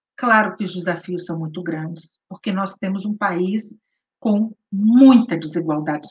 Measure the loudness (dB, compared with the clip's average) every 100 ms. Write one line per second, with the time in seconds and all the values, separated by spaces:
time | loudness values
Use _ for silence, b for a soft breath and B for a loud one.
0 | _ -6 2 2 2 -4 -8 -6 -6 -6
1 | -6 -10 -8 -8 -8 -8 -8 -8 -8 -12
2 | -18 -20 _ -12 -6 -4 -6 -6 -6 -4
3 | -6 -4 -4 -2 -2 -4 -8 -20 _ _
4 | _ _ -2 0 -2 -6 _ 0 4 8
5 | 8 8 4 -4 -4 -6 -4 -4 -4 -6
6 | -8